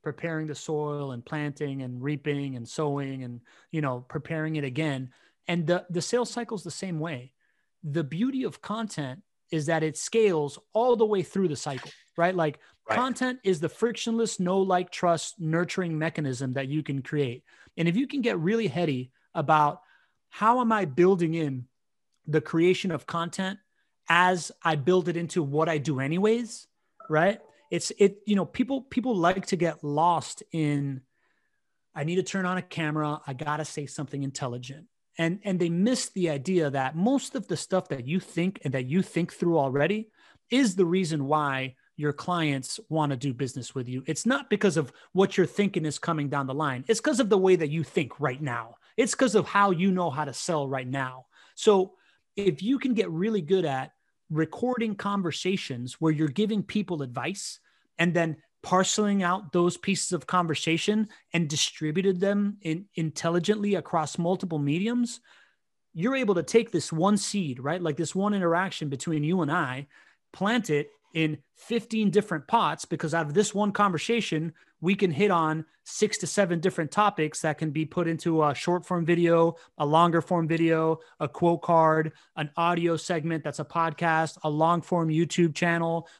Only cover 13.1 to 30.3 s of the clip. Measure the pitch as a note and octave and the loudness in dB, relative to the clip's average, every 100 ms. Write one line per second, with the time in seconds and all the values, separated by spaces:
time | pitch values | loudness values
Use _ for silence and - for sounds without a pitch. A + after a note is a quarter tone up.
13.1 | B3 B3+ B3+ G3 F3 D#3 - A#3 A3+ - | -2 -4 -2 0 0 -2 -2 -2 -2 -4
14.1 | A3+ A3+ - F3+ F#3+ F#3+ F3+ F3+ - F3+ | -2 -2 -2 0 2 2 2 0 -2 2
15.1 | E3 - - D#3+ D#3+ F3 - F3 D#3+ D#3+ | 2 -2 -6 -2 0 0 -2 -2 -2 -2
16.1 | E3 D3 B2 C3+ B2+ C3+ D3+ D3+ C#3 B2+ | -2 -4 -2 -4 -4 -4 -4 -4 -6 -4
17.1 | D3+ C3+ B2 _ _ - - E3 F3+ C#4 | -2 -2 -4 _ _ -16 -2 0 2 0
18.1 | C#4+ A#3 F#3+ E3 A3+ G#3 C3 E3+ B2+ B2+ | -2 -2 0 0 0 0 0 0 -2 -6
19.1 | _ _ F3 D3 D#3 D3 - _ _ _ | _ _ -4 4 6 4 0 _ _ _
20.1 | _ _ - G#3+ B3 A#3 A3 F3+ B2+ F3+ | _ _ 0 2 4 4 2 0 4 6
21.1 | G3 E3+ E3 D3+ C3 B2+ _ _ _ _ | 6 2 0 -2 -4 -8 _ _ _ _
22.1 | _ - D3+ D3+ E3 F3 F#3 F#3+ D3+ - | _ -2 -2 0 2 4 2 0 -4 -4
23.1 | E3+ E3+ - F#3+ G3 _ _ _ _ - | -6 -4 -4 -6 -6 _ _ _ _ 2
24.1 | E3+ F3+ F#3 - - E3 D#3 C3 F#3 E3+ | 4 6 2 -2 -6 -2 0 4 2 2
25.1 | E3+ E3+ - C#3+ C#3+ D#3+ D#3 C#3 C3 C3+ | -2 -4 -2 0 0 0 0 -2 -2 -2
26.1 | E3 G#3+ A#3 A3+ - - _ _ _ - | 0 2 2 -2 -12 -20 _ _ _ -2
27.1 | D#3 F3+ G#3+ - _ - F3 - - G3+ | 2 2 0 -8 _ -6 -6 -4 4 4
28.1 | G3 - G3+ E3+ - B3 C4+ - - A#3 | 4 0 0 0 -2 -2 -2 -4 -4 0
29.1 | G#3 E3 F#3+ F3 F3+ E3+ D#3 D3 D3 E3+ | 2 4 2 -2 0 0 -2 -4 2 4
30.1 | E3 - | 2 -2